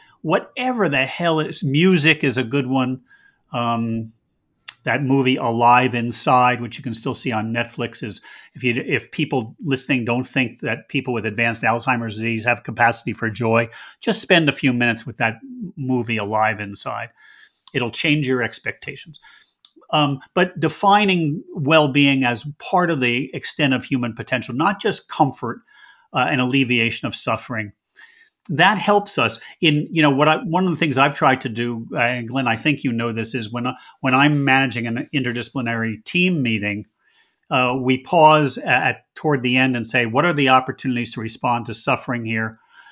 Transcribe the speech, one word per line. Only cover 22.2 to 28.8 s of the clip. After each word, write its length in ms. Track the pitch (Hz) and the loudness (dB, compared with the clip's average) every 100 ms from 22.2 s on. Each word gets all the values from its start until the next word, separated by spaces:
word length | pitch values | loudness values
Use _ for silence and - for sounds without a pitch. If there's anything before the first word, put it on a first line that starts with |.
as 240 | 123 117 147 143 | 2 0 -6 -12
part 320 | - 185 175 | -2 0 2
of 100 | 151 | 2
the 300 | 123 120 143 | 0 0 -4
extent 400 | 151 - - 143 | -8 -8 -2 0
of 120 | 127 - | 0 0
human 280 | 131 120 | -2 -2
potential, 400 | 113 113 127 - | -6 -4 -4 -4
not 260 | 120 175 196 | -2 0 0
just 300 | 220 - - | -2 -4 -4
comfort, 520 | - 143 - 117 - - _ - _ _ | 0 0 0 -8 -8 -14 _ -20 _ _
uh, 140 | 135 131 | -2 0
and 100 | 139 | 2
alleviation 680 | 127 139 123 123 113 113 117 | 2 2 2 2 0 -2 -6
of 80 | - | -4
suffering, 560 | - 110 - 113 104 - _ - - _ _ _ - | -2 -4 -4 -8 -10 -14 _ -20 -20 _ _ _ -6
that 300 | 147 180 | 2 4
helps 400 | 208 | 4